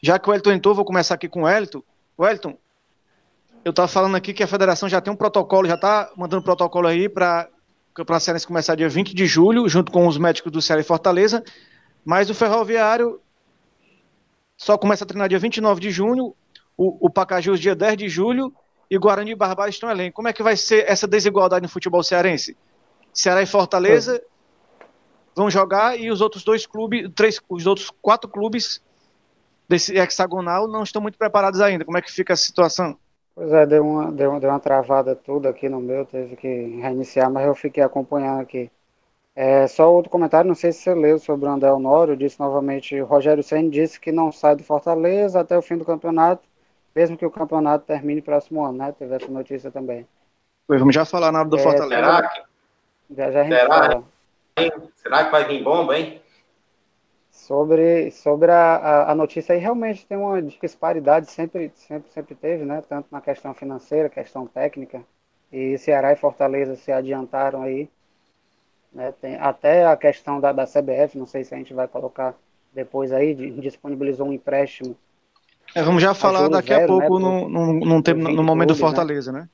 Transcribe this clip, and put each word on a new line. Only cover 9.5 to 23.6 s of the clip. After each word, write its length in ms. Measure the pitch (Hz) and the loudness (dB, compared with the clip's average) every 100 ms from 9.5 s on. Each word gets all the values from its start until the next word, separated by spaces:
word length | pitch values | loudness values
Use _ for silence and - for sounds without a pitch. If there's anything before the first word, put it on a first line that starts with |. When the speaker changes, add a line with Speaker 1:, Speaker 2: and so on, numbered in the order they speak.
| 226 226 | 4 2
Speaker 1:
junto 220 | 160 175 | 0 0
com 160 | 180 175 | 2 2
os 100 | 147 | 2
médicos 340 | 170 165 170 | 0 0 -4
do 100 | 156 | -6
Ceará 200 | - 156 | 0 0
e 20 | |
Fortaleza. 600 | 156 165 190 175 208 226 - - _ _ _ _ | 0 0 0 2 2 0 -6 -20 _ _ _ _
Mas 260 | - 175 196 | -2 0 0
o 40 | |
Ferroviário 880 | 214 226 220 214 226 214 233 240 - _ _ _ _ _ _ _ _ _ _ _ _ _ _ | 0 0 0 0 0 2 2 -2 -4 _ _ _ _ _ _ _ _ _ _ _ _ _ _
só 200 | - 208 | 0 2
começa 260 | 202 202 | 2 0
a 40 | 196 | -4
treinar 220 | 185 196 | -6 -2
dia 100 | 185 | 0
vinte 180 | 220 226 | -2 -2
e 40 | |
nove 180 | 214 190 | 0 0
de 120 | 196 | -2
junho, 420 | 175 208 254 247 - _ _ _ - | -4 -2 -2 -4 -10 _ _ _ -2
o, 300 | 185 180 170 | -2 2 0
o 40 | |
Pacajus 500 | 196 185 185 170 190 | 0 -2 -2 0 0
dia 160 | 170 180 | 0 0
dez 200 | 208 214 | 0 -2
de 120 | 202 | -4
julho 420 | 165 214 247 262 _ _ _ _ | -2 -2 -2 -4 _ _ _ _
e 80 | 190 | 0
Guarani 340 | 208 202 208 | 2 2 -2
e 40 | 220 | -4
Barbalha 340 | 196 185 202 | -4 -2 -6
estão 200 | 196 233 | -6 -6
em 20 | |
elenco. 240 | 202 180 - | -6 -6 -6
Como 120 | 233 | -6
é 60 | |
que 80 | 226 | -2
vai 160 | 220 196 | 0 0
ser 320 | - 214 208 | 2 2 4
essa 180 | 196 208 | 0 2
desigualdade 540 | 202 196 196 185 180 | 0 2 2 2 2
no 60 | 175 | -2
futebol 340 | 180 185 175 | -8 0 0
cearense? 540 | 165 180 185 160 - - _ _ _ _ _ | 2 0 2 0 -6 -14 _ _ _ _ _
Ceará 280 | - 190 185 | -2 2 2
e 40 | 190 | 2
Fortaleza 720 | 202 | 0